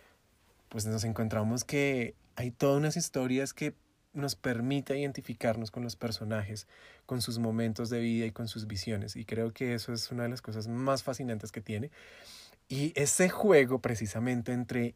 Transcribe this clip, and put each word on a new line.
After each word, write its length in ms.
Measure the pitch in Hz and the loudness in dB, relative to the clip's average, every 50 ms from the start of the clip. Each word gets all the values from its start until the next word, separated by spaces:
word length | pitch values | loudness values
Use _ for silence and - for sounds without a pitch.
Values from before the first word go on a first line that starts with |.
| - - _ _ _ _ _ _ _ _ _ _ _ - | -20 -20 _ _ _ _ _ _ _ _ _ _ _ -10
pues 160 | - 110 104 | -6 -4 -2
nos 180 | 110 110 110 107 | -2 -2 -2 0
encontramos 600 | 113 107 - 113 110 110 110 107 110 120 123 - | -2 0 0 0 0 2 2 2 2 0 0 -2
que 520 | - 147 143 143 139 135 123 117 - - - _ _ - | 0 0 2 2 2 2 0 -2 -4 -6 -14 _ _ -8
hay 160 | - 127 123 | -6 -6 -4
todas 260 | 117 - 143 139 139 | -2 2 4 4 6
unas 200 | 143 151 156 - | 4 4 2 0
historias 560 | 175 160 - - 135 127 127 127 131 139 - - | -2 -2 -2 -2 0 0 2 2 2 0 -2 -4
que 200 | - 151 147 - _ _ _ _ _ _ _ - | -4 -4 -4 -6 _ _ _ _ _ _ _ -6
nos 220 | 147 143 131 - | -4 -4 -4 -4
permite 640 | - - 131 120 113 120 131 143 139 131 - 135 | -2 -2 -2 -2 0 0 0 0 0 0 -2 -2
identificarnos 760 | 139 143 139 - 139 - - 113 - - 117 107 113 113 - | -2 -2 -2 -4 -6 -8 -8 -6 -2 0 0 0 0 -2 -6
con 120 | - 123 120 | -6 -6 -6
los 120 | 117 - | -6 -6
personajes, 720 | - 120 113 104 - 110 107 110 107 101 98 107 104 - - - - - - - - _ | -6 -6 -4 -4 -4 -4 -2 -2 -2 -2 -4 -8 -10 -12 -16 -20 -20 -20 -20 -20 -16 _
con 160 | - 127 123 | -4 -4 -2
sus 180 | 117 127 113 117 | -2 -2 0 0
momentos 500 | 117 110 110 113 117 113 107 - 120 113 | 0 0 2 2 0 0 0 -2 -2 -2
de 100 | 123 117 | 0 0
vida 260 | 117 117 117 117 113 | 2 2 2 2 0
y 60 | 113 | -2
con 160 | 110 - 117 | -4 -6 -8
sus 200 | 110 - 113 107 | -6 -6 -6 -6
visiones. 480 | 107 101 95 - 117 107 98 104 107 - | -6 -6 -6 -4 -2 -2 -2 -4 -6 -8
Y 100 | 123 110 | -10 -8
creo 280 | - 107 113 113 113 110 | -4 -2 -2 -2 -2 -2
que 200 | - 131 123 120 | -2 -2 -2 -2
eso 200 | 113 - 127 120 | -2 -4 -4 -6
es 180 | 110 - - | -6 -6 -4
una 120 | 123 120 120 | -4 -4 -2
de 60 | 117 | -2
las 120 | 127 127 | -4 -6
cosas 260 | - 117 107 110 107 | -8 -8 -6 -6 -4
más 360 | 113 117 123 131 135 135 127 - | -4 -4 0 2 2 2 0 0
fascinantes 480 | 139 120 - 135 120 110 104 - 107 | -4 -4 -4 -4 -4 -4 -4 -6 -8
que 100 | - 117 | -10 -10
tiene. 300 | 104 - 107 104 135 156 - - - - - - - - - - - - - _ _ | -6 -4 -4 -4 -4 -6 -10 -16 -20 -20 -20 -20 -20 -20 -20 -20 -20 -20 -20 _ _
Y 260 | - 131 139 147 165 - | -6 -2 -2 0 0 2
ese 340 | 139 147 143 - - 185 185 | 2 2 4 4 6 4 4
juego 500 | - - 220 202 175 143 131 123 131 120 | 4 4 6 10 10 10 10 8 4 0
precisamente 760 | - 117 117 101 113 101 - 110 120 127 123 120 113 127 123 | 2 0 0 0 -2 -4 -2 -2 0 0 0 0 0 -2 -2
entre 420 | 123 120 - 127 123 120 117 - | -2 -2 -2 0 0 0 -2 -4